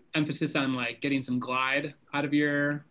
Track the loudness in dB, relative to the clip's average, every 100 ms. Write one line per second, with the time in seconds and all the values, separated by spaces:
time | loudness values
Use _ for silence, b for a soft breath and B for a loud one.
0 | -6 -2 0 0 -2 0 0 -2 -4 -4
1 | 0 0 0 -2 -2 -2 0 0 -2 -8
2 | _ -2 2 4 4 2 0 -2 -6